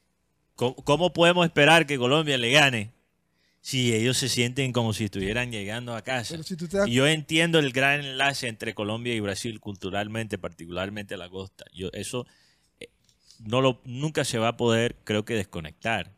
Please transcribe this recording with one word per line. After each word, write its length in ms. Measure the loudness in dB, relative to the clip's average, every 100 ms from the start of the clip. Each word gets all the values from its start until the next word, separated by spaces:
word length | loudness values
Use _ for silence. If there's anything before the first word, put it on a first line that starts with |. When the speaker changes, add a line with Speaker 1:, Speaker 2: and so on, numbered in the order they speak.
| _ _ _ _ _
Speaker 1:
¿cómo, 220 | -4 -4 -2
cómo 360 | 0 2 2
podemos 320 | 4 4 6
esperar 420 | 2 6 8 8 6
que 120 | 0
Colombia 400 | 2 2 2 0
le 120 | 4
gane 400 | 6 6 2 -6 -12 _ _ _ _ _ _
si 320 | -6 -2 2
ellos 240 | 2 2 0
se 120 | -2
sienten 440 | 0 0 0 -2
como 200 | 0 0
si 120 | -2
estuvieran 460 | -4 -4 -4 -4 -4
llegando 440 | -6 -8 -8 -8 -10
a 60 |
casa? 320 | -6 -6 -6
Speaker 2:
Pero 80 | -10
si 120 | -10 -10
tú 120 | -4
te 80 | -2
das 100 | 2
Speaker 1:
Y 40 |
yo 140 | 4 4
entiendo 520 | 2 0 0 4 4
el 140 | 2
gran 280 | 2 0 0
enlace 440 | -4 -2 -2 0 -6
entre 260 | -6 -8
Colombia 400 | -4 -4 -4 -4
y 60 | -2
Brasil 380 | -2 -4 -8 -10
culturalmente, 800 | -12 -10 -6 -4 -4 -6 -6 -8
particularmente 760 | -8 -14 -10 -8 -6 -8 -12 -12
la 120 | -12
costa. 360 | -12 -14 -16 -20
Yo, 140 | -12 -10
eso, 340 | -8 -8 -8 -10 _ _ _ _ _
eh, 80 | -20 _ _ _ _ -18
no 200 | -4 2
lo, 200 | 2 0
nunca 400 | -8 -8 -4 -2
se 140 | -2 0
va 100 | -2
a 80 | 0
poder, 400 | 2 2 2 -4
creo 200 | -2 -2
que, 100 | 0
desconectar. 800 | -4 -4 -10 -12 -8 -4 -4 -6